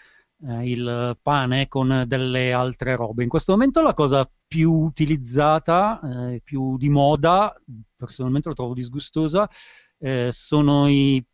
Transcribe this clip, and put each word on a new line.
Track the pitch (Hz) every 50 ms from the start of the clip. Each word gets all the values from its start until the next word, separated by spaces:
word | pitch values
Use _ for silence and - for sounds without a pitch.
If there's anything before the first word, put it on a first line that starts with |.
| _ _ _ _ _ _ _ _ 160
eh, | 131 117 117 123 123
il | 123 117 120 120 120 120 123 123 120 -
pane | _ 147 147 143 131 127 127 135 139 -
con | - 135 131 131 131 131 127
delle | 120 135 131 131 127 127 127 127 127
altre | 123 123 127 131 120 - 123 127 131
robe. | 117 117 104 113 117 123
In | 117
questo | - 160 - - 190
momento | 208 254 277 262 330
la | 320 277 190
cosa | - 151 135 135 139 131 - _ _ _
più | _ 151 160 160 165 165
utilizzata, | 160 156 165 - - 151 143 160 147 127 117 120 139 147 151 156 160 - - 165 180 202 214 226 220 - 131 123 123 123 123 123
eh, | 113 -
più | - 147 135 131 131 131
di | 127 131 147
moda, | 143 143 139 143 151 147 143 165 180 190 208 208 - - _ - 123 110 113 _ _
personalmente | _ 123 - - - 127 127 131 143 - 170
lo | 147
trovo | - 127 120 127
disgustosa, | 123 123 120 127 143 - - - 156 160 156 151 190 208 - - - - - - - _ _ _ _
eh, | 156 131 135 123 120 123
sono | 123 - - - 151 151 147 143 143 143 143
i | 143 143 139 139 139 135 131 123 _